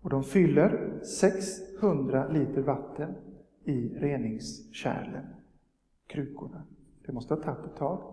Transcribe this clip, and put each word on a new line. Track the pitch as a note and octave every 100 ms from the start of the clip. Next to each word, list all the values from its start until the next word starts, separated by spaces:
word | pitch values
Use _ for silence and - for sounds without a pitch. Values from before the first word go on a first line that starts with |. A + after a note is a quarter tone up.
Och | -
de | C3+
fyller | C3+ G3+ E3 C#3+ F3+ - - -
sexhundra | - - F#3+ - - - - - G#3 D3 C3 C3 D3
liter | D#3 C3 C3+
vatten | C3+ C3+ - - D#3 F#3 - - - _
i | - C3 A#2
reningskärlen, | - C#3+ C3+ A2+ A2 - - - - - - - - - - - _ _ _ _ _ _
krukorna. | C#3+ C3+ - - - - - - - -
Det |
måste | A#2+ -
ha | D3+
tagit | D#3 - -
ett | -
tag | C#3+ F#3 -